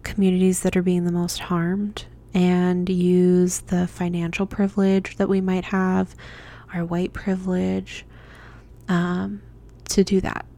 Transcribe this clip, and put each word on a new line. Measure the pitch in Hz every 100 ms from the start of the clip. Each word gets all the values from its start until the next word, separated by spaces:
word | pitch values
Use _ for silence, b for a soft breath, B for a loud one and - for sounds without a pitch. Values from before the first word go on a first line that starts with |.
communities | - - 190 180 185 185
that | 185 190
are |
being | 180 180
the | 175
most | 175 175 -
harmed | - 175 170 190 208 - - - -
and | 185 180 180 180 180 180
use | 180 180 180 180 180 180 -
the | - 180 180
financial | - 175 175 170 170 196
privilege | - 196 202 196 190 190 -
that | 196
we | 196
might | 185 185 180
have, | 190 185 185 185 - B B B B B
our | 170 170
white | 175 180
privilege, | - 202 190 185 185 185 190 190 - - B B B B B B - -
um, | 175 180 180 196 202 - - - - -
to | -
do | 190 190
that. | - - -